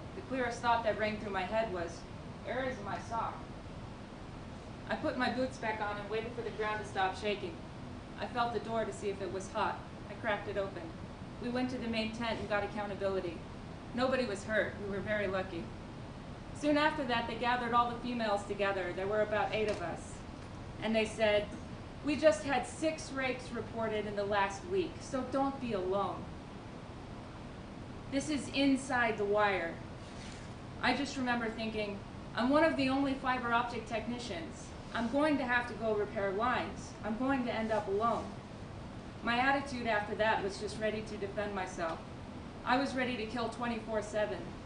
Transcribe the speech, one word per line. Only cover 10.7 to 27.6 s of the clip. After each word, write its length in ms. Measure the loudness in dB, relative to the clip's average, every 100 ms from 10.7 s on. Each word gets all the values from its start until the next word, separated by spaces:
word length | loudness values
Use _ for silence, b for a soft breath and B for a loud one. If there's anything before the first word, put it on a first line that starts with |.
| -4 -8 -8 -10 -10 -10 -6
We 80 | -2
went 200 | 0 0
to 80 | 0
the 100 | 0
main 240 | 0 0
tent 280 | 0 -2 -2
and 80 | 0
got 160 | 0
accountability. 720 | 0 -2 -4 0 2 2 0 -4 -8 -10 -10 -10 -6
Nobody 300 | 0 2 4
was 200 | 2 -2
hurt. 300 | 0 2 2 0
We 60 | -4
were 120 | -2
very 240 | 0 0 2
lucky. 380 | 0 -2 -4 -6 -8 -10 -10 -10 -10 -10 -10 -8 -2
Soon 200 | 4 6
after 260 | 6 4
that, 240 | 2 2 0
they 60 |
gathered 400 | 0 2 2 4
all 160 | 6 4
the 80 | 2
females 440 | -2 0 2 2
together. 480 | 0 0 2 2 0 0
There 100 | 2
were 140 | 4
about 340 | 4 4 2
eight 160 | 2 2
of 120 | 0
us. 320 | -2 -4 -6 -8 -10 -10 -10 -10 -10 -4
And 140 | 2 2
they 80 |
said, 420 | 2 4 6 6 4 -4 -8 -10 -10 -4
"We 120 | 0 6
just 280 | 8 8
had 220 | 4 0 0
six 440 | 0 0 0 -4
rapes 380 | -2 0 -2 -4
reported 540 | -6 -4 -2 0 0 0
in 100 | 0
the 80 |
last 400 | 2 4 2 0 0
week, 260 | 2 2 -2
so 240 | -4 -2 0
don't 280 | 2 2 0
be 120 | -2
alone." 520 | 0 2 2 2 -2 -6 -10 -10 -12 -10 -10 -10 -10 -10 -10 -10 -10 -10 -10